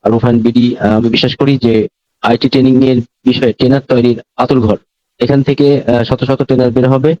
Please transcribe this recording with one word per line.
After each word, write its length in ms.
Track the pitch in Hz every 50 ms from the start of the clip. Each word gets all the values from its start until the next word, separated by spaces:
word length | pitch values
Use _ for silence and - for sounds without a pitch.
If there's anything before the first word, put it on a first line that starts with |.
আর 100 | - 104
ওপেন 260 | 113 117 120 123 120 117
বিডি, 380 | 110 117 117 123 117 120 123
আহ, 200 | - 104 104 107
আমি 120 | 110 117 117
বিশ্বাস 260 | 110 - - 127 -
করি 240 | - 139 139 139 127
যে 260 | - 117 113 110 107 107 _ _ _ _ _ _
আইটি 260 | - 110 117 - - 131
ট্রেনিং 360 | - 139 131 131 131 127 135
এর 140 | 131 131 120 117 _ _ _ _
বিষয়ে 280 | 127 123 127 131 120
ট্রেনার 280 | 107 - 131 127 135 139 135 -
তৈরির 320 | 131 123 120 123 117 113 - _ _
আতুর 240 | - 127 131 143 127
ঘর, 160 | 107 107 101 - _ _ _ _ _ _ _ _
এখান 220 | 120 120 143 139
থেকে, 400 | 135 - 139 - 143 143 143 139
আহ, 200 | - - 123 117
শত 220 | 117 - 131 127 127
শত 180 | 135 135 131
ট্রেনার 280 | 139 - 131 123 123 123
বের 180 | 117 127 123 127
হবে 260 | 135 135 135 156 165 -